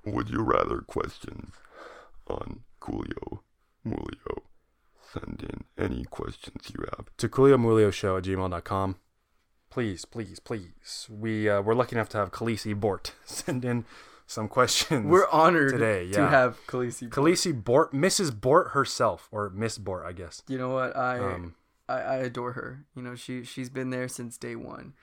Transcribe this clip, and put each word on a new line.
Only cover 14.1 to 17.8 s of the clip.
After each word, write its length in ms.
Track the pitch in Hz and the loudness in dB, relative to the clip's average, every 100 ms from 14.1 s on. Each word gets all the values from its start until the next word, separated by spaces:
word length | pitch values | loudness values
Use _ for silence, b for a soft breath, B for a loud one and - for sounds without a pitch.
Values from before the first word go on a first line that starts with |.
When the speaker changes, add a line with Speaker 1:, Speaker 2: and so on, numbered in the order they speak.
| B | B
Speaker 2:
some 240 | - - 107 | -12 -6 -2
questions 560 | - 123 - - 143 127 | 2 4 2 2 0 6
Speaker 3:
We're 220 | 180 196 | 6 6
honored 440 | 156 160 170 135 | 6 6 6 4
Speaker 2:
today, 380 | 135 113 98 90 | 4 2 2 0
Speaker 3:
to 80 | 101 | 2
Speaker 2:
yeah. 100 | 98 | 6
Speaker 3:
have 280 | 139 127 - - | 6 6 0 -8
Khaleesi 440 | 127 123 123 120 | -4 -4 -6 -6
Bort. 20 | |
Speaker 2:
Khaleesi 520 | 139 151 180 185 131 | 2 4 4 0 -2
Bort, 280 | 110 131 | 4 4